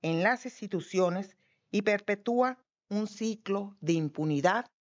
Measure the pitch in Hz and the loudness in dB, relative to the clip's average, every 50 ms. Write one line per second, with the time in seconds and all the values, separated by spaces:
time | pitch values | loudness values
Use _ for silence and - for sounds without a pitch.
0 | - 160 165 165 175 208 254 240 - 254 - - - 196 - 180 160 - - 185 | -2 0 0 2 2 2 0 0 -4 -12 -12 -12 -12 -6 -6 -6 -6 -2 0 2
1 | 185 175 175 185 196 190 - _ _ _ _ _ _ _ - 202 208 214 208 202 | 2 2 2 -2 -6 -8 -12 _ _ _ _ _ _ _ -2 0 2 2 2 0
2 | 208 - 208 202 202 - 240 240 254 254 254 - _ _ _ _ _ _ 202 208 | 2 -2 -4 -2 0 -2 2 2 2 2 0 -6 _ _ _ _ _ _ -4 -4
3 | 214 208 - - 226 226 220 220 _ - 196 196 202 202 202 _ - 151 170 165 | -4 -4 -6 -4 -4 -4 -4 -4 _ -2 -2 -2 -2 -6 -12 _ -2 0 2 2
4 | 156 147 147 - 156 156 151 143 139 175 190 226 247 - _ _ | 2 -2 -2 -2 0 0 0 4 4 4 2 2 -2 -6 _ _